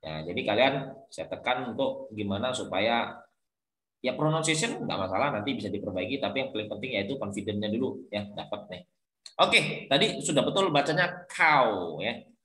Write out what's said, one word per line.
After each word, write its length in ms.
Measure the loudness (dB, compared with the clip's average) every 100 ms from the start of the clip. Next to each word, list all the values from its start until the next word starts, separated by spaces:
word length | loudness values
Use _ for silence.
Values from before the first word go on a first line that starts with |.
Ya, 140 | -8 -8 -6
jadi 100 | -4 0
kalian 260 | 4 4 4 -6 -14 -16
saya 160 | -12 -8
tekan 460 | -4 0 0 -2 -2
untuk 340 | -2 -2 -8 -6
gimana 400 | -2 0 -2 -4
supaya 640 | -2 0 2 2 0 -8 -18 _ _ _ _ _ _ _
ya 160 | -4 0
pronunciation 680 | 2 2 2 0 0 -2 -4
nggak 100 | -2
masalah 320 | -2 0 0
nanti 240 | 0 -2
bisa 140 | -4 -4
diperbaiki, 480 | -4 -4 -4 -4 -2
tapi 240 | -2 -2
yang 80 | -4
paling 200 | -4 -6
penting 200 | -6 -4 -4
yaitu 220 | -2 -4
confident-nya 500 | -4 -4 -4 -2 -2
dulu 380 | 0 -2 -4 -6
ya 160 | -8 -6
dapat 320 | -10 -8 -8 -8
nih. 120 | -14 -14 _ _ _ -20 2
Oke, 480 | 4 6 2 -4 0
tadi 320 | 4 4 0
sudah 200 | 0 2 2
betul 240 | 2 4
bacanya 520 | 4 2 2 2 0 -12
cow 680 | 4 6 8 6 4 -2 -4
ya. 120 | -4 -4 -10 _